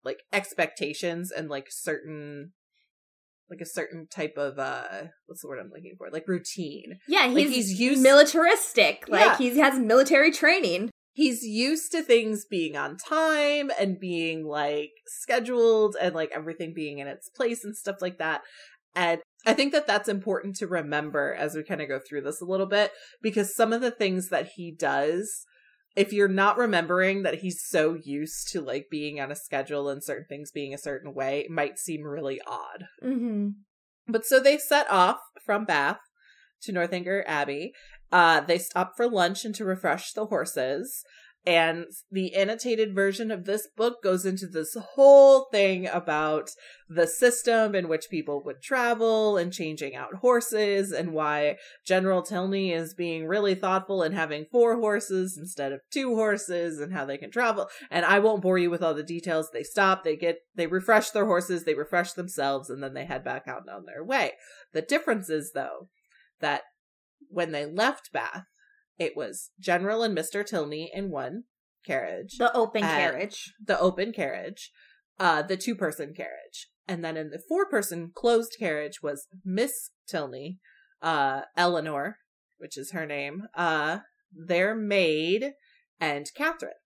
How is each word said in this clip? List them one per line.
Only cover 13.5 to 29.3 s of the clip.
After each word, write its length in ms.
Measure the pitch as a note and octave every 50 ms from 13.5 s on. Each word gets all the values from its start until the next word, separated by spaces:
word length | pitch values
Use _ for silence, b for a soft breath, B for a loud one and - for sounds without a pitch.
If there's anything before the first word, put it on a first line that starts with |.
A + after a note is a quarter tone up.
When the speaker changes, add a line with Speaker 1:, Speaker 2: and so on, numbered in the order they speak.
| D4 D4 C#4+ C4+ -
Speaker 1:
and 220 | - G3+ G3 F#3 F#3
being, 460 | F#3+ F3+ F3 E3 E3 E3 D#3+ D#3+ D#3
like, 460 | D3+ D3 D3+ D3 D3 D3 D3 D3+ D3 _ _ _
scheduled 920 | - - - - - A#3 B3 A3+ A#3+ B3 A#3+ A#3 A3+ A3 A3 G#3+ G#3 G3+ -
and, 160 | F3+ F3+ D#3+
like, 160 | D#3+ D#3+ -
everything 420 | - D3 D#3 E3 D#3+ - F3 D#3+ E3
being 260 | D#3+ D#3 D3 C#3+ C#3+
in 80 | C#3
its 200 | C#3 C#3 - - -
place 360 | _ - B3+ A#3+ A#3 A#3 -
and 100 | G#3 G#3+
stuff 220 | - - G3+ F#3+ -
like 200 | F#3 F3+ F#3 -
that. 220 | D#3+ D#3+ D3+ - b b b b b b b b b _ _
And 240 | F3+ F3+ E3+ E3+ - - _ _ _ -
I 80 | A3 C4
think 200 | - C#4 C#4+ D#4+
that 120 | D4 D4
that's 200 | - G3+ G#3+ -
important 480 | A3+ G3+ G3 F#3+ G#3+ F#3+ - - G3+ F#3+
to 100 | - G#3+
remember 640 | E3+ F3+ E3+ D3 D3 D3 D3+ D3+ D3+ D3 D3 C#3 C#3+ -
as 180 | - D3 D3+ D3+
we 80 | D#3 D3+
kinda 240 | - F#3+ D3 D3+
go 120 | C#3+ C3+ C3+
through 220 | - - D3+ C#3+
this 180 | C3+ C#3 D3+ -
a 60 | F3
little 220 | F3+ F#3+ F#3+ F#3+
bit, 240 | F#3+ G3+ G#3 G#3+ - B B B B B B
because 320 | - A3 G3+ A3 G3+ G3 -
some 180 | - A3+ A3 A3+
of 80 | A#3
the 100 | B3+ A#3+
things 380 | A#3 - G#3+ F#3+ F#3 F#3 F3+ -
that 220 | F3+ C#3+ D3+ - -
he 160 | - E3+ E3+
does, 720 | D#3 E3 E3+ C#3 C#3 C#3 C#3+ D3+ E3+ F3+ G#3+ G#3+ - - - _ _ _ _ _ _ _ _ _ _
if 180 | G3 G3+ G#3 G#3
you're 160 | G3+ G3+ F#3+
not 280 | F#3+ G3 G3 G#3 -
remembering 680 | - B3 A3 G3+ E3+ E3+ E3 F3+ F3+ F#3 F#3+ G3 G3 F#3+
that 160 | E3 C3+ -
he's 220 | F#3+ F#3 E3+ - -
so 280 | - - E3 D#3 D#3+ E3+ D#3+
used 460 | D3+ C#3 C#3+ C#3+ D#3 D#3 - - - -
to, 100 | - F3
like, 260 | D3 B2+ B2 C#3+ C#3+ _
being 300 | D#3 D3 D3 D3 D3 C#3+
on 100 | C3+ C#3